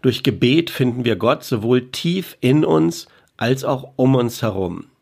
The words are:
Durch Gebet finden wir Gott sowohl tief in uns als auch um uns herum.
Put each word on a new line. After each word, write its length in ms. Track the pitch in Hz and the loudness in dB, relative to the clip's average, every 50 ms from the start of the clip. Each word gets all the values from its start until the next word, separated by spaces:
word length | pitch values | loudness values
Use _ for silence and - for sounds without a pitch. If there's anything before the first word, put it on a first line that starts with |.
Durch 220 | - 131 117 - - | 2 0 0 2 -2
Gebet 460 | 131 110 90 127 123 135 165 165 - | -2 0 2 2 2 4 2 0 -2
finden 360 | - - 131 123 117 127 123 | -2 -2 -2 0 0 -2 -2
wir 100 | 117 110 | -2 0
Gott 280 | 90 107 117 147 - - | 2 2 0 0 0 -2
sowohl 460 | - 131 110 101 117 127 127 123 127 | -4 -4 -2 0 2 2 2 2 -2
tief 460 | - - - 165 175 190 180 - - _ | -12 -6 -4 -2 -2 -2 -6 -8 -12 _
in 240 | - 127 135 151 160 | 2 2 4 4 4
uns 420 | 175 160 156 160 170 165 - - _ _ _ _ _ _ | 4 2 2 2 0 -2 -4 -14 _ _ _ _ _ _
als 260 | - - 117 131 131 135 | -4 -2 -2 -2 -2 -2
auch 300 | - 139 127 135 - _ | -4 -4 -4 -6 -12 _
um 180 | - 127 131 135 | 0 2 4 4
uns 260 | 127 120 117 117 - | 2 2 -2 -2 -4
herum. 460 | - 110 95 98 95 87 90 82 - _ _ _ | -4 -4 -2 -2 -4 -4 -6 -8 -14 _ _ _